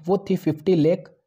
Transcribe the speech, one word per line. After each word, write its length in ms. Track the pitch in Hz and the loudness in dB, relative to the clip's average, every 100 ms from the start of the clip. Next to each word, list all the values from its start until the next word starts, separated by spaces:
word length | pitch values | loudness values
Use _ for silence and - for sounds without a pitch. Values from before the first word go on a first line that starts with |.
| 175 | -4
वो 180 | 196 196 | -4 -2
थी 60 | 185 | -4
फिफ्टी 380 | 156 151 190 | -2 -4 0
लाख, 360 | 175 156 185 - _ | 2 2 0 -6 _